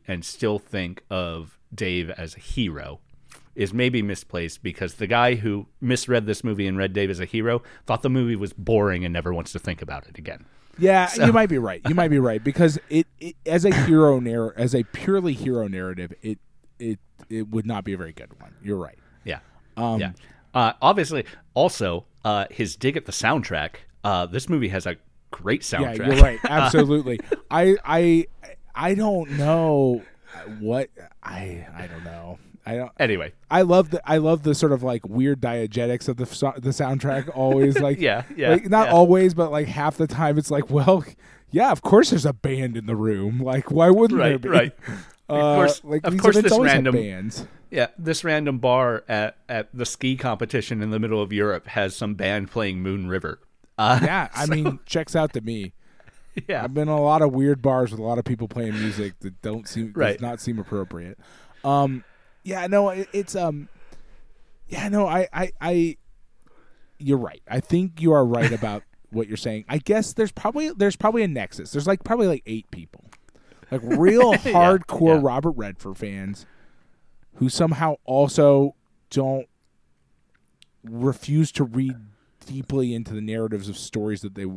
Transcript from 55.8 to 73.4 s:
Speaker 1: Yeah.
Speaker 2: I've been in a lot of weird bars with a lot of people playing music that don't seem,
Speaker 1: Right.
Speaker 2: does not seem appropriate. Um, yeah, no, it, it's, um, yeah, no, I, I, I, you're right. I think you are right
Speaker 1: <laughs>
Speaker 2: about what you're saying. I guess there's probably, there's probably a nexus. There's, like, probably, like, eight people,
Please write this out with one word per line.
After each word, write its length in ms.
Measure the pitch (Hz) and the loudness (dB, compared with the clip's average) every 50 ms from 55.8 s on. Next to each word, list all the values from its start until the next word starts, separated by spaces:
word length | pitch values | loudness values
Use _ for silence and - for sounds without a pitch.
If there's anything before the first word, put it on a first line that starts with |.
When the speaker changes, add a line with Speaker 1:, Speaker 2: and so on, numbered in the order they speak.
| _ - _ - _ - _ - - - - - 131 | _ -20 _ -20 _ -20 _ -20 -20 -14 -14 -12 -8
Speaker 1:
Yeah. 160 | - 180 123 113 | -6 -6 -6 -6
Speaker 2:
I've 100 | 127 135 | -4 -4
been 140 | 147 151 | -2 -2
in 60 | 151 151 | 0 0
a 60 | 147 | 2
lot 200 | 147 147 156 160 | 2 4 4 4
of 120 | 156 143 127 | 4 2 2
weird 280 | 131 139 143 143 131 | 2 2 2 2 2
bars 300 | 120 135 131 127 127 110 | 2 2 4 2 0 -2
with 80 | 110 110 | -2 -6
a 40 | 110 | -4
lot 160 | 113 117 117 | -2 -2 -2
of 40 | - | -2
people 240 | - 123 110 117 | -4 -4 -4 -6
playing 260 | 101 - 120 117 110 107 107 | -8 -6 -6 -6 -4 -4 -4
music 400 | 107 107 101 104 104 98 90 - | -4 -4 -4 -4 -6 -8 -8 -12
that 220 | - 98 92 - | -14 -14 -14 -10
don't 260 | - 110 107 113 107 | -10 -10 -10 -10 -12
seem, 240 | - - 117 113 107 104 | -10 -8 -8 -8 -6 -2
Speaker 1:
Right. 200 | 165 135 104 101 | -2 0 0 0
Speaker 2:
does 80 | 95 | -2
not 180 | 120 120 120 113 | -6 -8 -8 -8
seem 200 | - 127 117 107 | -8 -6 -6 -6
appropriate. 580 | 95 - 107 101 92 - - 85 85 90 104 - - - - - - - - - - | -6 -6 -6 -6 -6 -8 -10 -14 -14 -14 -18 -20 -20 -20 -20 -20 -20 -20 -20 -8 -2
Um, 380 | 139 139 143 139 135 131 127 - _ _ _ _ _ _ _ _ | 0 2 2 2 0 -2 -8 -12 _ _ _ _ _ _ _ _
yeah, 220 | 185 190 185 175 | -10 -8 -6 -4
no, 220 | 180 196 202 202 196 | 0 2 2 2 2
it, 180 | 185 190 196 - - | -2 -4 -8 -6 -6
it's, 220 | 202 196 - - | -6 -6 -4 -4
um, 320 | 185 175 160 151 147 - - - - - - - - - - - - - - - - - _ - _ - | -4 -4 -4 -4 -6 -12 -16 -20 -20 -20 -20 -18 -20 -20 -20 -20 -20 -20 -20 -20 -20 -20 _ -20 _ -16
yeah, 220 | - 175 170 196 208 | -12 -8 -6 -4 -2
no, 180 | 202 208 202 | 0 0 0
I, 220 | 170 165 185 185 - | 2 0 0 -2 -2
I, 200 | - 156 185 185 - - | -4 -6 -6 -6 -6 -6
I, 360 | 143 170 180 175 170 165 - - _ - - - - _ _ _ - - - - _ - - _ - _ _ - | -4 0 0 0 0 0 -4 -10 _ -20 -20 -20 -20 _ _ _ -20 -20 -20 -20 _ -20 -20 _ -20 _ _ -8
you're 180 | 143 139 139 | -2 0 0
right. 240 | 127 113 78 71 - - | 0 0 -6 -10 -16 -12
I 140 | - - 131 | -6 -6 -6
think 400 | - - 165 175 185 185 165 156 | -2 0 0 0 0 -2 -4 0
you 100 | 160 165 | 4 4
are 140 | 156 143 127 | 6 6 4
right 260 | 117 120 120 117 127 | 4 2 2 0 0
Speaker 1:
<laughs> 80 | 117 107 | 0 -2
Speaker 2:
about 240 | 113 107 104 104 - _ - _ - _ | -4 -6 -6 -8 -12 _ -20 _ -20 _
what 160 | 113 110 113 104 | -6 -6 -6 -6
you're 80 | 107 | -8
saying. 260 | - - 120 107 107 107 - | -8 -6 -8 -8 -8 -8 -6
I 80 | 139 | -6
guess 340 | 151 - - 311 330 - - - | -6 0 0 0 0 0 -2 -2
there's 180 | - 220 202 - | -2 -2 -2 -4
probably, 360 | - - 214 226 294 311 302 | -6 -6 -4 -4 -4 -6 -6
there's 260 | - 196 202 202 190 | -2 0 0 0 0
probably 260 | - - 214 226 233 214 | 0 0 0 2 2 0
a 40 | |
nexus. 440 | 180 143 120 98 - - - - - | 0 -2 -6 -8 -8 -12 -14 -14 -6
There's, 160 | - 143 147 | -6 -4 0
like, 160 | 185 196 180 - | 0 -2 -2 -2
probably, 240 | - 226 247 214 | -2 0 2 2
like, 160 | 185 156 127 - | 2 0 -2 -4
eight 240 | 107 113 110 - _ | -8 -10 -10 -10 _
people, 360 | - 85 82 - - - _ - - _ _ - _ - | -16 -16 -16 -18 -20 -20 _ -20 -20 _ _ -20 _ -20